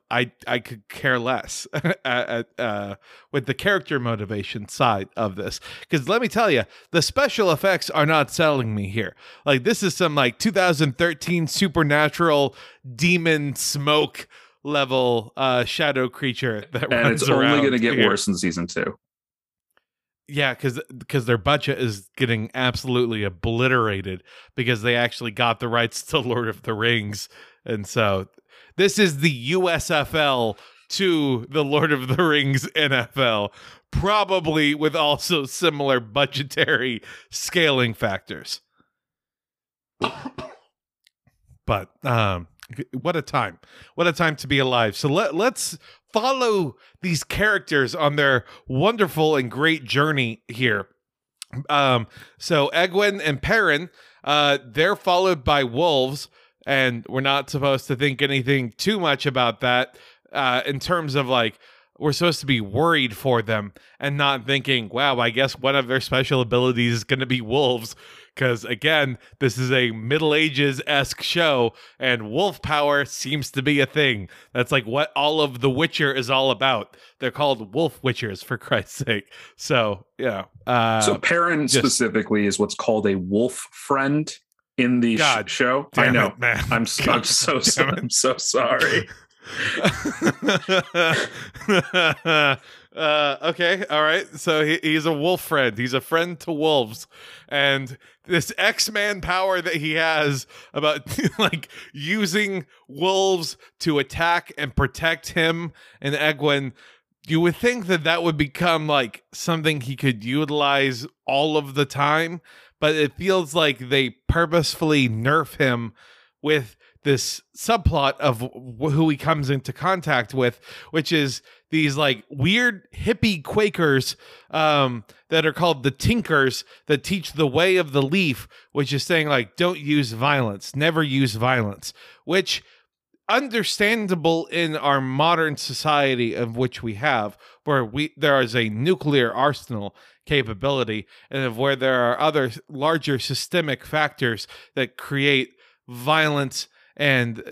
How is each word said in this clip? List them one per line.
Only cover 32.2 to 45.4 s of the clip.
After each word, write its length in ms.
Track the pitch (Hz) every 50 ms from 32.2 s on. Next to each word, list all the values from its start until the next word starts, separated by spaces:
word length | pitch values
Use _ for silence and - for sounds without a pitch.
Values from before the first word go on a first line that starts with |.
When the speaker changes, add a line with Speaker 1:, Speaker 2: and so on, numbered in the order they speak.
| 180
Speaker 1:
Rings 440 | 160 147 147 135 139 139 131 - - -
N 160 | 156 151 139
F 260 | 135 123 117 - -
L, 340 | 135 131 120 110 104 104 101 - - - - - - _ -
probably 800 | - 139 160 196 214 214 202 190 190 185 156 160 156 156 147 143 151
with 200 | 147 156 156 139
also 500 | 160 151 147 147 139 - - 175 147 135
similar 540 | 123 - - 180 165 147 143 139 139 131 123
budgetary 1000 | 113 107 104 143 143 - - 135 143 135 - 160 143 - 151 117 127 127 117 107 - - - - - -
scaling 600 | - - - - - 180 165 151 135 127 123 113 107
factors. 640 | - 120 104 95 95 _ - 95 69 - - - - _ _ _ _ _ _ _ _ _ _ _ _ _ _ _ _ _ _ _ _ _ _ _ _ _ _ _ - - - - - - 269 - - - - - - _ _ _ _ _ _ _ _ _ _ _ _ _ _ _ _ _ _ - _ -
But, 240 | - 110 95 95 - _ _ -
um, 420 | 131 120 113 107 98 92 87 87 - _ - - - - 139 135 _ - 127
what 160 | - 170 175
a 60 | 160
time. 380 | - - - 131 113 95 85 - _ - - - - - -
What 120 | 156 170
a 60 | 170 151
time 220 | - 170 160 151
to 100 | - -
be 120 | 127 143 139
alive. 360 | 131 127 123 120 113 110 98
So 140 | - - 139
let, 260 | 147 190 220 143 147
let's 420 | 170